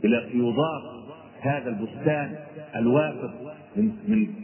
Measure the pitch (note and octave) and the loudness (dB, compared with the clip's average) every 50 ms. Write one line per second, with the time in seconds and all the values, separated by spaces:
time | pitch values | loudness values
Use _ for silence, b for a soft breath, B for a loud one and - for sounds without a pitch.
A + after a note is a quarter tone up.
0 | G#2 A2 A#2+ A#2 A2 A#2+ B2 B2 A#2+ A#2+ A2 C3+ D#3 D#3+ D#3 C3 A#2 - A#2 A#2+ | 2 4 4 4 0 0 0 2 2 2 2 2 2 0 0 -6 -10 -12 -14 -14
1 | A#2 - - - - - - - - C#3 C#3+ C#3 B2 B2 A2 G2+ A2 - - - | -14 -16 -16 -18 -18 -20 -16 -4 -2 -2 -2 -2 -2 -4 -4 -4 -6 -6 -6 0
2 | - D#3 D3+ D3 C#3+ - D3+ D3+ - - - - - - - G#2+ A#2 A#2+ C3+ D3+ | 2 2 2 2 -2 -6 -8 -12 -12 -14 -14 -16 -16 -8 -2 2 4 6 6 6
3 | D#3 D3 - - B2+ - - - C3+ D3+ - - - - - G#2 A3 G#3+ - - | 4 2 -2 -6 -8 -8 -8 -10 -12 -14 -14 -16 -16 -6 0 2 2 2 0 -2
4 | - G#3 A3 - - - - - | 0 2 4 4 4 2 -2 -10